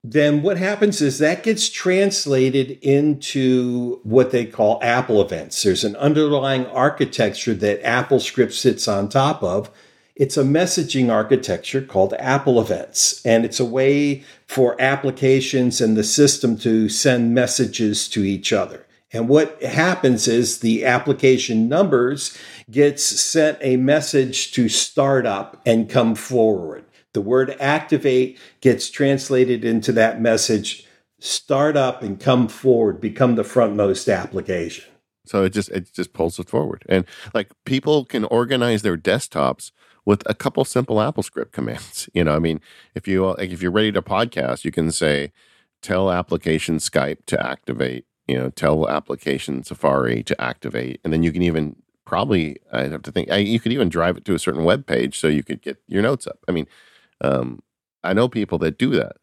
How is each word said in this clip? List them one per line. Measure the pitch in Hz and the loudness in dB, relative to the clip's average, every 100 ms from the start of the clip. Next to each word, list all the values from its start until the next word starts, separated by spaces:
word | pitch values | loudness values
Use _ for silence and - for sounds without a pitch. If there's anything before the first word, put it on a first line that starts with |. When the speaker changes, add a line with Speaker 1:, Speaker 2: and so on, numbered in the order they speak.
Speaker 1:
Then | 117 135 147 147 | 0 2 4 2
what | 165 180 | 0 0
happens | 185 202 208 - | -2 0 0 2
is | 147 131 | 0 2
that | 151 180 | 0 0
gets | 220 220 - | -2 0 -2
translated | - 185 185 196 190 - 135 131 135 131 135 | -2 0 2 2 0 0 2 4 2 -2 -2
into | 139 139 151 143 - 139 131 127 123 123 120 123 | 2 4 4 0 -4 0 2 2 2 -2 -4 -6
what | 107 120 127 | 2 4 4
they | 120 113 | 2 -2
call | - 107 113 | 2 2 2
Apple | 120 120 123 107 | 2 0 2 2
events. | 95 82 73 - | 2 0 -8 -2
There's | 101 87 | 0 0
an | 104 104 | -2 0
underlying | 139 151 151 147 135 135 123 | 2 2 2 2 0 -2 -2
architecture | 123 135 - 135 - 107 - - 104 | 0 0 2 -4 0 -2 -2 -4 0
that | 104 101 | 0 0
Apple | - 123 127 131 | 0 -2 2 0
Script | - - 113 | 0 0 0
sits | - 131 107 - | 2 0 0 -2
on | 101 104 | -2 0
top | 135 139 156 | 2 0 0
of. | - 95 - _ _ _ _ - | -2 -2 -6 _ _ _ _ -2
It's | 135 151 | -2 2
a | |
messaging | 135 151 175 175 143 135 123 | 2 2 2 0 -2 0 2
architecture | 110 107 127 120 90 - 135 | 2 2 2 2 -6 -4 -6
called | 135 98 95 - | -2 0 0 0
Apple | 131 139 139 120 | 0 0 4 2
Events, | 107 87 - - - - 123 | 2 -4 -4 -2 -2 0 2
and | 113 117 | 2 2
it's | - | -2
a | 123 | -2
way | 123 135 143 147 139 - - _ | 2 2 2 0 -2 -10 -20 _
for | - 123 - | 2 2 4
applications | 131 139 139 131 135 135 131 131 123 120 | 0 0 -2 0 2 2 2 0 0 0
and | 110 110 | 0 2
the | |
system | 104 - 143 - 123 107 | 0 4 4 4 0 0
to | 120 110 107 | 0 2 2
send | 107 139 123 117 120 | 0 2 2 2 2
messages | 123 - 117 - 110 104 - | 0 0 -2 0 0 0 -4
to | 113 | -2
each | 98 95 - | -2 -2 -2
other. | 107 92 - _ _ _ | -2 -2 -8 _ _ _
And | 113 113 | -6 2
what | 147 156 - | 4 2 -4
happens | 127 120 170 180 135 117 123 | -4 0 0 2 2 2 2
is | 117 120 - | 0 0 -2
the | 117 113 131 | 0 0 2
application | 123 143 135 135 127 - 110 113 | 0 0 2 4 4 2 0 2
numbers | 156 196 131 123 143 - - - - - | 2 2 2 0 -2 -8 -12 -20 -20 -8
gets | 117 143 143 | 2 2 2
sent | - - - 165 156 143 | -4 -2 0 2 2 0
a | 139 127 | 0 2
message | 131 151 143 147 127 107 - | 4 2 2 0 0 -2 -4
to | - 117 | 0 0
start | - - - 139 135 117 | 0 -2 0 2 2 0
up | 98 98 - - | -4 -6 -6 0
and | 113 107 | 2 2
come | 135 113 110 | 2 2 -2
forward. | - 123 110 98 82 73 - _ _ | -2 2 2 2 -4 -12 -18 _ _
The | 110 | -6
word | 101 127 131 131 | 0 0 0 -2
activate | 139 151 156 147 143 127 127 - - _ | -2 -2 0 0 2 2 0 -4 -20 _
gets | 131 117 - | 2 2 -2
translated | - 139 139 135 131 127 120 | -2 0 0 0 2 2 2
into | 117 113 107 | 0 0 0
that | 113 113 117 | 2 2 2
message, | 113 110 - 110 101 - - _ _ _ | 2 2 2 0 -2 -12 -18 _ _ _
start | - - _ 139 147 147 | -8 -8 _ 0 2 2
up | 131 120 | 0 -2
and | 110 98 | -8 -4
come | - 123 113 | 2 2 2
forward, | - 135 120 110 87 | 0 2 4 4 0
become | 110 - 127 117 | -6 0 2 2
the | |
frontmost | 101 - 113 101 101 95 - | 0 2 2 2 0 0 0
application. | 95 92 95 87 90 85 - - _ _ _ - | -2 -2 -8 -4 -4 -4 -10 -20 _ _ _ -6
Speaker 2:
So | 104 | 0
it | 95 | 0
just, | 101 98 | 0 -4
it | 98 87 | -6 -8
just | - 90 | -8 -8
pulls | - 82 - | -2 -4 -4
it | 90 | -6
forward. | - 76 - - | -4 -4 -8 0
And, | 95 90 - - | 0 0 -10 -6
like, | 113 98 _ - | -6 -6 _ -4
people | 135 143 151 | -2 0 0
can | 127 131 107 | 0 -6 -2
organize | 117 120 131 120 107 | 0 0 0 0 0
their | 107 82 | 0 -2
desktops | 87 110 - - 67 64 - _ _ _ - | 0 0 -2 -2 -2 -2 -12 _ _ _ 0
with | 101 - | 0 0
a | 104 | -4
couple | 139 - | -4 -2
simple | 135 127 123 107 | -2 -2 0 0
AppleScript | 113 - 98 - 58 | 0 -4 -8 -8 -10
commands. | - 58 58 - - - | -8 -8 -8 -14 -14 -8
<laughs> | |
You | - | -2
know, | 80 76 | 0 2
I | |
mean, | 82 78 _ - _ | 0 -4 _ -20 _
if | - - | -12 -4
you, | 95 95 | -2 0
like, | 92 92 | -4 -8
if | 87 | -6
you're | 90 | -2
ready | 98 110 | 0 0
to | 101 | -2
podcast, | - 101 120 - 64 62 | -2 -4 -2 -4 -4 -4
you | 82 | -6
can | 82 80 | -4 -2
say, | - 80 71 71 _ _ _ _ _ | 0 0 0 -4 _ _ _ _ _
"Tell | - 92 95 | -6 -2 0
application | 90 87 80 - 80 - 80 | -2 -2 -4 -2 -2 -2 -4
Skype | - - 67 76 - | -2 -4 -4 -6 -6
to | - - | -4 -4
activate," | 67 - 60 64 62 - _ - | -8 -10 -4 -4 -6 -14 _ -6
you | 64 | -4
know, | 65 | -4
"Tell | - 73 78 78 | -4 -2 0 0
application | 76 - 69 - 67 - 65 | -2 -4 -8 -4 -4 -4 -8
Safari | - - 76 69 60 58 | -10 -4 -2 0 0 -4
to | 58 - | -4 -6
activate." | 62 58 - 58 64 - | -6 -8 -10 -8 -8 -8
And | 80 | -4
then | 80 | 0
you | 85 | 0
can | 80 | 0
even | 87 80 76 - _ _ - | -2 0 -4 -8 _ _ -6
probably, | 90 120 95 78 67 _ | -4 0 0 -2 -8 _
I'd | 60 67 | -6 -4
have | 76 | -8
to | - | -8
think, | 80 - | -6 -2
I, | 101 | 0
you | 104 117 | 0 -2
could | 113 | -2
even | 131 98 | -2 -2
drive | 85 85 90 | 0 -2 -2
it | - | -4
to | |
a | 87 | -4
certain | - 73 | -2 0
web | 82 117 135 | 0 0 0
page | 64 64 - | -2 -2 -2
so | 80 | 0
you | 76 | 0
could | - - | -4 -10
get | - 69 _ | -10 -14 _
your | 95 | -2
notes | 110 135 - | 0 -2 -8
up. | - - | -14 -6
I | |
mean, | 87 71 _ _ _ _ _ | -6 -6 _ _ _ _ _
um, | 67 67 62 60 _ _ _ _ | -2 -2 -4 -10 _ _ _ _
I | 87 | -4
know | 98 120 | 0 0
people | 113 101 82 | -2 -4 -2
that | 80 73 | -4 -2
do | 127 | -2
that. | 131 - - | 0 -4 -10